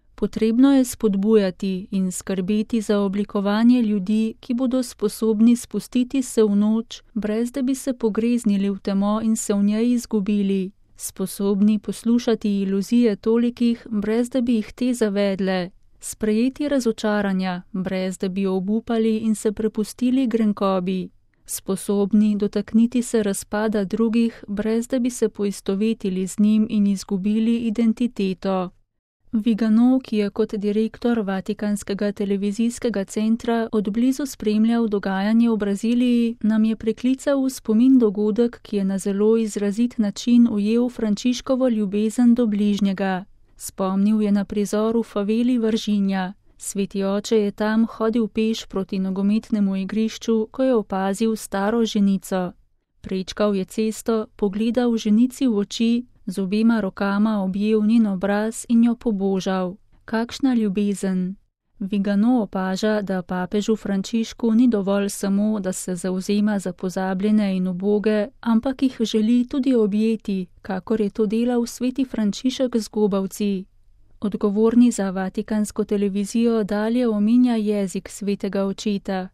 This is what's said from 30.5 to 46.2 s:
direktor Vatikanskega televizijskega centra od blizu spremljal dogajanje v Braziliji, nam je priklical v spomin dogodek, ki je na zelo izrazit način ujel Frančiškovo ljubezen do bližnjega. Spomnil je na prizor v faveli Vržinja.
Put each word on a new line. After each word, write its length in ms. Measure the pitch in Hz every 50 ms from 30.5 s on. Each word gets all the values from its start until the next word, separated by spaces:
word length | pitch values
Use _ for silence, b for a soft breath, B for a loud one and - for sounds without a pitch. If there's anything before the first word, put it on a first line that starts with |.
| -
direktor 640 | 214 190 208 202 214 220 220 - - - 240 240 226
Vatikanskega 920 | 214 185 190 190 185 - 208 - 214 208 208 202 - - 202 190 214 208 202
televizijskega 920 | - 208 196 208 196 196 208 202 214 226 233 240 - - 240 214 202 196
centra 640 | - - 214 214 220 226 226 - 233 233 226 226 226 -
od 180 | 220 190 214
blizu 360 | 202 233 240 262 269 - 294
spremljal 600 | 269 - - - 214 214 214 220 226 233 233 233 220
dogajanje 640 | 208 202 - 196 190 190 196 208 226 226 233 233
v 60 | 226
Braziliji, 800 | 208 208 202 202 196 - 220 240 247 247 247 240 240 233 233 226 - -
nam 220 | 214 220 220 214
je 120 | 220 220
priklical 680 | - - 220 220 - - 254 262 262 - 294 277 277 262
v 60 | 262
spomin 480 | 262 - - - 220 220 240 262 269 254
dogodek, 640 | 233 214 185 208 208 214 214 220 240 233 - - -
ki 140 | - -
je 80 | 202 196
na 140 | 190 196 196
zelo 380 | - 208 196 196 208 214 226
izrazit 640 | 226 226 214 - 214 202 202 196 214 240 240 - -
način 500 | 214 202 196 - - 240 240 240 240 233
ujel 380 | 226 208 202 208 226 233 247 254
Frančiškovo 800 | 240 - 226 214 208 202 - 247 247 247 - - 262 254 262 262
ljubezen 640 | 233 214 214 190 196 208 214 220 214 - 247 240 233
do 120 | 240 247
bližnjega. 800 | 220 208 202 208 208 202 196 202 196 190 180 196 190 190 180 196 - - _ _ _ _
Spomnil 640 | - - - - - 196 185 190 196 196 208 214 214 214
je 100 | 208 202
na 120 | 202 196
prizor 520 | - - 208 208 190 - 208 214 226 226
v 60 | 233 220
faveli 560 | - - 208 202 196 220 226 240 247 254 240
Vržinja. 760 | 226 220 220 226 - - 208 202 196 196 190 190